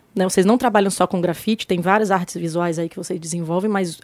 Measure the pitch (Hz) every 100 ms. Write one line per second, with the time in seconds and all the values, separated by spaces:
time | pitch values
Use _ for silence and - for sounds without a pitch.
0 | _ - 185 196 190 247 247 208 196 185
1 | 180 185 175 160 - 220 - 180 180 208
2 | 214 190 180 180 170 160 175 165 165 -
3 | 175 185 165 170 160 175 214 196 180 156